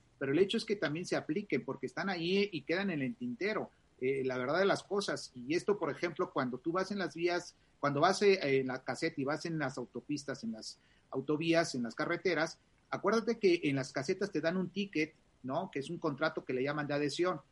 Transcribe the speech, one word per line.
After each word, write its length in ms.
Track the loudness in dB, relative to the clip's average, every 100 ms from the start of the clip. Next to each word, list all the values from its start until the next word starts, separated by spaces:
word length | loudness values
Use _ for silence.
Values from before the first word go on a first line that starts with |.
| _ -6
pero 140 | 2
el 60 | 4
hecho 180 | 4 2
es 80 |
que 120 | -2 -2
también 280 | -2 -2
se 120 | -2 -2
apliquen, 460 | -2 -4 -2 -2
porque 220 | -2 -6 -6
están 220 | -4 -4
ahí 400 | -2 0 2 0
y 100 | -2
quedan 260 | -2 -2 0
en 120 | 0
el 140 | -2 -4
tintero, 540 | -6 -4 -2 -2 -4 _ _ -4
eh, 220 | -2 0
la 140 | 0 0
verdad 200 | 2 4
de 40 |
las 180 | 4 2
cosas. 480 | 0 -2 -2 -4 -8
Y 200 | -10 -2
esto, 240 | 0 2 0
por 120 | 0
ejemplo, 400 | -2 -2 -2 -2
cuando 240 | 0 0 -2
tú 140 | -2
vas 180 | 0 0
en 80 | -2
las 160 | -4
vías, 400 | 0 0 0 -4 -14 _ _
cuando 200 | 0 4
vas, 220 | 4 6
eh, 160 | 6 6
en 260 | 4 2 2
la 140 | -2
caseta 380 | -6 -2 -2 0
y 40 |
vas 200 | -2 -2 -2
en 120 | -2
las 180 | -2 -4
autopistas, 680 | -8 -8 -6 -4 -4 -6
en 80 | -6
las 260 | -8 -10 -16 _ _ _
autovías, 640 | -4 0 2 4 4 2
en 80 | 0
las 120 | -4
carreteras, 640 | -2 -2 0 2 2 0 -4 _ _ _
acuérdate 480 | -2 2 2 2 2
que 220 | 4 4
en 120 | 4 0
las 160 | 0
casetas 380 | -2 -2 -2 -2
te 80 | -2
dan 160 | 0 0
un 140 | -2
ticket, 440 | -2 -2 0 -2 -4 _ _
¿no? 280 | -4 -4 -4
Que 100 | -6
es 100 | -6
un 80 | -4
contrato 460 | -4 0 0 -2
que 80 | -4
le 100 | -2
llaman 240 | 0 -2 -2
de 80 |
adhesión. 460 | 0 0 0 0 -2 -8